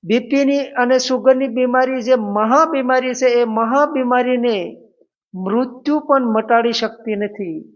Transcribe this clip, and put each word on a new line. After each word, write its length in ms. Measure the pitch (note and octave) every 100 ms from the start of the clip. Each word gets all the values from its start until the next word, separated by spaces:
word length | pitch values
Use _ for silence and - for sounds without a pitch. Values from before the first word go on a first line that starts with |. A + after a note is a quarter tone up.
બીપીની 680 | E3+ A3+ B3+ C#4 C#4 C#4 C#4 -
અને 180 | B3 B3+
સુગરની 560 | B3+ B3+ C4 C4 C4+ A3+
બીમારી 500 | B3+ B3 B3+ C4 A3+
જે 80 | B3+ G#3 G#3
મહાબીમારી 800 | A3 C4+ D#4+ C#4+ B3+ B3+ B3+ B3
છે, 100 | B3+ A#3+
એ 60 | A#3+ A3
મહાબીમારીને 1000 | A3+ C4+ D4 D4 B3+ B3 B3 B3+ A#3+ G#3 F3 - - _ _ _ _
મૃત્યુ 640 | F#3 F#3 A3 B3+ B3 C4+ D4+ D4
પણ 220 | C4+ B3 A3
મટાડી 440 | A3 A#3 A#3 A3+
શકતી 380 | A3 A3 A#3 G#3
નથી 380 | G#3 G#3 F#3+ D#3 -